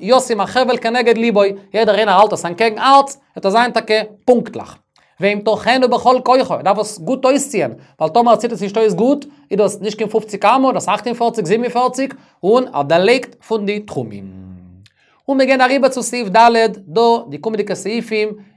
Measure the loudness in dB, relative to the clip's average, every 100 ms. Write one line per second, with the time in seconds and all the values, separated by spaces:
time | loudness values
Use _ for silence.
0 | 2 2 2 -2 -2 0 0 0 -2 0
1 | 2 2 2 2 0 -2 -6 0 2 2
2 | 2 4 4 2 -6 -2 -2 0 4 4
3 | 2 -8 _ -6 0 0 0 -2 -2 -2
4 | -2 -2 2 2 0 -12 -16 -20 _ _
5 | _ -4 -2 0 -2 0 2 2 2 2
6 | 2 2 4 2 2 -2 0 -2 -4 -8
7 | -6 0 0 0 -2 -4 -4 -6 -20 -6
8 | 0 2 4 2 0 -6 -4 0 0 2
9 | 0 0 -4 -20 _ -2 -2 -2 -8 -6
10 | -4 -4 -4 0 2 2 2 0 -2 -4
11 | -4 -4 -2 -2 -2 -2 -2 -2 -2 -2
12 | -6 -8 _ _ 0 0 0 -4 0 2
13 | 2 0 -2 -16 -8 -4 -4 -6 -8 -10
14 | -10 -12 -16 -18 -20 -20 -20 -20 -20 _
15 | _ _ -2 0 2 4 2 4 2 0
16 | -6 -6 0 4 6 6 2 -2 -4 2
17 | 2 2 -4 -10 -6 -4 -4 -6 -6 -6
18 | -4 -4 -4 -6 -18